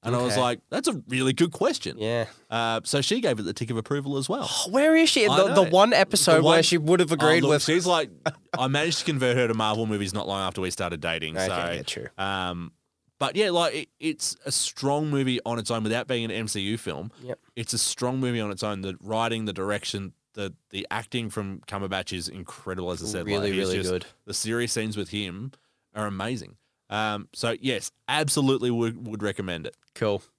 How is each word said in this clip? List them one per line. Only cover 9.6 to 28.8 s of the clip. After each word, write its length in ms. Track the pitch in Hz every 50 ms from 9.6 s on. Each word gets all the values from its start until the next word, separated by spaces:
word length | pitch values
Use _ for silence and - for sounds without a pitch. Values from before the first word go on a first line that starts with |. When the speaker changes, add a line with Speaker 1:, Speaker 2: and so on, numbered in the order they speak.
| 110 107 107 110 113
Speaker 1:
movies 260 | 107 107 101 101 95 87
not 140 | 104 -
long 140 | - 98 98
after 200 | 95 92 - -
we 80 | 92 92
started 320 | 87 - 95 87 87 78
dating. 340 | 73 85 82 82 80 78 80
Speaker 2:
Okay, 120 | 95 95
Speaker 1:
So, 240 | 95 92 87 85 85 85
Speaker 2:
yeah, 80 | 76
true. 260 | - - - - - - _ -
Speaker 1:
um, 520 | 95 98 98 95 92 90 90 87 85 - _ _ _ _ _ _ _ _ _
but 180 | _ 139 139 -
yeah, 140 | 190 214 196
like, 240 | 175 170 170 156 113
it, 160 | 156 165 _ _ _
it's 380 | 139 160 151 151 - - - _ -
a 60 | 143
strong 580 | 135 - - - - - - 139 143 147 156 151
movie 300 | 143 139 135 131 127 120 -
on 120 | 113 120
its 140 | 117 107 -
own 100 | 117 113 110
without 240 | 107 110 120 127
being 160 | - 131 117 117
an 80 | 113
M 160 | 98 110 113
C 140 | 107 - 107
U 160 | 98 98 110
film. 340 | 113 - 95 80 69 87 113 - - 120
Speaker 2:
Yep. 160 | 123 - _ _ _ _
Speaker 1:
It's 180 | 120 113 - -
a 60 | 113
strong 400 | - - - - 123 123 127 131
movie 200 | 131 127 120 117
on 100 | 107 104
its 100 | 101 92
own. 200 | - 107 104 98
The 140 | 95 95 92 -
writing, 440 | - 101 110 110 117 117 113 113 110
the 80 | 107 95
direction, 600 | 95 95 101 104 104 - - - 101 98 92 - _ _ _ _
the, 180 | 107 101 95 - _ _ _
the 160 | - 98 98 -
acting 400 | - 110 110 - - 123 117 107
from 300 | - 113 104 98 98 - -
Cumberbatch 480 | - 107 98 98 95 98 95 90 - 98
is 120 | 90 82
incredible, 640 | - - 95 87 - - - - 92 92 92 90 90
as 100 | 87 82
I 60 | 80
said. 180 | 101 104 104 -
Speaker 2:
Really, 140 | 104 101 101
Speaker 1:
Like, 140 | 101 101 95
he's 40 |
Speaker 2:
really 200 | 92 98 92 92
Speaker 1:
just, 120 | 95 90 90
Speaker 2:
good. 160 | 92 90 87 - - _ _
Speaker 1:
the 60 | - 95
serious 360 | - - 110 113 120 120 113 -
scenes 220 | 117 110 110 107
with 120 | 107 95 85
him 420 | - 104 104 92 87 98 117 135 - _ _ _ _ _ _ _ _
are 100 | 107 107
amazing. 520 | 104 98 95 98 113 131 113 85 - - _ _ _ _ _ _
Um, 420 | _ 101 107 110 107 104 104 - - -
so 220 | - - 117 117 -
yes, 280 | - 131 123 98 - - _ _ _
absolutely 640 | - 131 151 156 143 - 160 139 135 135 127 123 123
would, 380 | 120 117